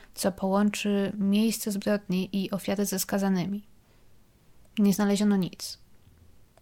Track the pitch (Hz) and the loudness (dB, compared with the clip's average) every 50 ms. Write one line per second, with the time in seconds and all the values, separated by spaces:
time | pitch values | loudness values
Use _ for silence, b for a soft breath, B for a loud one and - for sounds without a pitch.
0 | B B B - - 196 185 - - 190 190 202 208 208 208 - - 208 202 202 | B B B -4 -2 -2 -2 -2 -2 0 2 2 2 2 0 0 -2 0 0 0
1 | 196 196 208 214 196 196 202 208 220 226 208 - - 220 196 196 - 214 208 202 | 0 -2 -2 -2 0 2 2 4 2 2 0 -2 -4 -4 -4 -4 -2 0 -2 -2
2 | - - 180 185 190 - - 196 190 - 202 175 - - 196 196 202 190 190 190 | -2 -2 -2 -2 -2 -2 -2 -4 -2 -2 -4 -6 -4 -2 -2 -2 -2 -2 -2 -4
3 | - - - 196 196 196 190 180 180 196 202 208 - - - - b b b b | -4 -2 -2 0 0 2 0 0 0 -2 -4 -8 -10 -12 -20 -20 b b b b
4 | b b b b - _ _ _ _ - - - - - - - 208 202 190 202 | b b b b -20 _ _ _ _ -20 -20 -20 -20 -8 -2 2 4 4 4 4
5 | 208 202 202 202 208 208 202 190 180 - - - - - - - - - - - | 2 2 2 2 2 2 2 2 0 -2 -6 -10 -14 -14 -14 -16 -20 -20 -20 -20
6 | _ - - - - - - - - - _ _ | _ -20 -20 -20 -20 -20 -20 -20 -20 -20 _ _